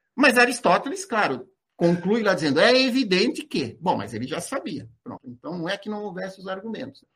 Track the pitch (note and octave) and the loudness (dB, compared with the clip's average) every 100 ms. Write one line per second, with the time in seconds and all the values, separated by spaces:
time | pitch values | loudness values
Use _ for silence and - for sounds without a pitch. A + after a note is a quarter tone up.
0 | _ - C#4+ A#3+ B3 B3+ G#3+ G3 C#4 F4 | _ 2 4 6 4 2 2 2 0 -8
1 | - A3 E3 B2+ - _ _ - E3+ F3 | -4 0 0 -2 -8 _ _ 0 2 2
2 | F#3 A#3 G#3 F#3 D#3+ D3+ G#3 C4 C4 B3 | 2 2 2 0 2 4 6 6 4 2
3 | A3 F#3 A#3 D#4+ - G3+ A#2 - F3 B2+ | 2 2 2 -2 -6 -6 -6 -4 -4 -2
4 | G2+ G#2+ B2+ D3 - C4+ - D3 A2+ _ | -4 -8 -6 -6 -6 -8 -6 -10 -12 _
5 | - - B2+ B2 F3+ F3+ E3 G3+ G#3+ G#3 | -16 -16 -16 -16 -10 -8 -6 -6 -6 -8
6 | G#3 F3+ F#3+ F#3+ F#3 F#3+ A3+ A3 - - | -8 -10 -10 -12 -12 -10 -10 -10 -12 -16
7 | _ | _